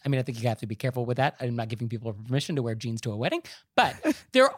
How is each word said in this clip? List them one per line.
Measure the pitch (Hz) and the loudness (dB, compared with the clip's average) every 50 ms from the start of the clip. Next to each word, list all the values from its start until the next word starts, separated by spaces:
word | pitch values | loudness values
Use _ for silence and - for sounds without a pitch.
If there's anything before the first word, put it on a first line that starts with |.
| - | -2
I | 139 | 0
mean, | 139 131 | 0 0
I | 127 | 0
think | - 117 113 | -2 -4 -2
you | 110 123 | 0 -2
have | 110 - | -2 -2
to | - | -4
be | 104 110 - | -8 -6 -4
careful | - 131 123 127 120 | -4 -2 -2 -2 -2
with | 117 123 127 | -2 0 2
that. | 131 147 - - | 2 0 0 -2
I'm | 131 123 120 117 | -4 -4 -2 -2
not | 113 110 | -4 -4
giving | 117 107 120 113 | -4 -6 -4 -6
people | 117 110 117 113 104 | -6 -6 -6 -8 -8
permission | 101 110 120 - - - - 170 | -8 -6 -2 0 0 0 0 -2
to | 139 120 | -2 -2
wear | 117 113 | -2 -4
jeans | 110 - 120 113 110 | -4 -4 -4 -6 -4
to | - 117 | -4 -4
a | 104 107 | -4 -2
wedding. | 123 165 320 349 - - - - _ _ _ | -2 -2 -2 -2 -6 -8 -18 -20 _ _ _
But | - 233 143 - - - 320 - - - | 4 4 4 2 0 0 0 0 0 -4
<laughs> | _ | _
there | - 254 262 269 - | 6 6 6 6 8